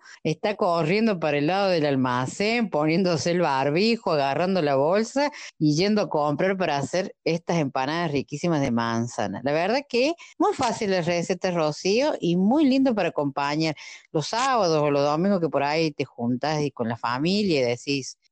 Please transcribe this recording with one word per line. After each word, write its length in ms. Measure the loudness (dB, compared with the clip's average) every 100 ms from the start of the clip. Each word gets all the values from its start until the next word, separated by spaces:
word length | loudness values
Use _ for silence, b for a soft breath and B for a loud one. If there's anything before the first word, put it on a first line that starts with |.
| B B
está 320 | -6 -2 -4 0
corriendo 640 | 0 2 2 2 2 0
para 180 | 0 0
el 80 | 0
lado 240 | 0 2
del 160 | 2 2
almacén, 840 | 2 0 0 -2 -2 0 0 0
poniéndose 600 | 0 2 2 2 0 0
el 100 | 0
barbijo, 720 | 2 2 0 2 2 0 0
agarrando 500 | 0 2 0 0 0
la 120 | 2 2
bolsa 560 | 2 2 0 -2 -2 -4 B -2
y 160 | 0 2
yendo 260 | 2 0
a 80 | 0
comprar 480 | 0 0 0 0 0
para 200 | -2 -2
hacer 380 | -2 -4 -4 -6
estas 340 | -4 -2 0 0
empanadas 540 | 0 -2 -2 -2 -2
riquísimas 500 | -2 -4 -4 -2 0
de 100 | 0
manzana. 720 | 0 0 -2 -4 -4 -4 -4
La 80 | -2
verdad 300 | 0 0 -2 -2
que 260 | 0 0 -2 B -2
muy 140 | 0 0
fácil 340 | -2 -2 -2
la 100 | 0
receta, 500 | 0 -2 -2 -2 -2
Rocío, 640 | 0 0 -2 0 0 0 0
y 160 | 0 2
muy 300 | 2 4 4
lindo 300 | 4 2 2
para 140 | 0
acompañar 640 | -2 -2 -2 -2 0 -2 -4 B B -6
los 160 | -4 -2
sábados 540 | 0 2 2 2 2
o 80 | 2
los 140 | 2
domingos 360 | 2 2 2 2
que 100 | 0
por 120 | 0
ahí 300 | 0 0 0
te 140 | -2 -8
juntas 560 | -4 -2 -2 0 0
y 100 | -2
con 180 | -2 -4
la 80 | -4
familia 640 | -4 -2 0 0 0 2
y 20 |
decís, 540 | 0 -2 -4 -4 -6 -14 _